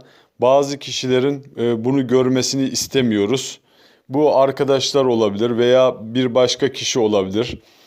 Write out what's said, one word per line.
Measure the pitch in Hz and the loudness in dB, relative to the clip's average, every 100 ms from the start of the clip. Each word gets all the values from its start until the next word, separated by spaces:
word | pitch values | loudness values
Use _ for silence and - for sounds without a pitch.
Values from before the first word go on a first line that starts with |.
| - _ _ - | -12 _ _ -2
bazı | 120 139 139 139 | 2 2 2 -6
kişilerin, | - 123 131 127 135 143 131 - | -10 -8 -2 0 0 -4 -8 -4
e, | 117 117 117 | -2 -2 0
bunu | 139 127 | 0 2
görmesini | 127 127 131 123 135 | 2 2 0 -2 -2
istemiyoruz. | 135 - - 135 123 104 101 131 - - _ _ _ _ - | -4 -4 -4 0 2 2 0 -2 -4 -14 _ _ _ _ -6
Bu | 135 151 131 | 0 2 4
arkadaşlar | 135 135 139 139 - 139 131 | 2 0 0 0 0 0 2
olabilir | 117 107 101 120 113 | 2 0 0 -2 0
veya | 120 127 127 - | 4 4 2 0
bir | 110 120 127 120 | -6 -2 0 2
başka | 127 - 139 | 2 0 -4
kişi | - - 131 | -4 -6 0
olabilir. | 110 104 95 101 123 - _ _ | 2 0 0 -2 -4 -8 _ _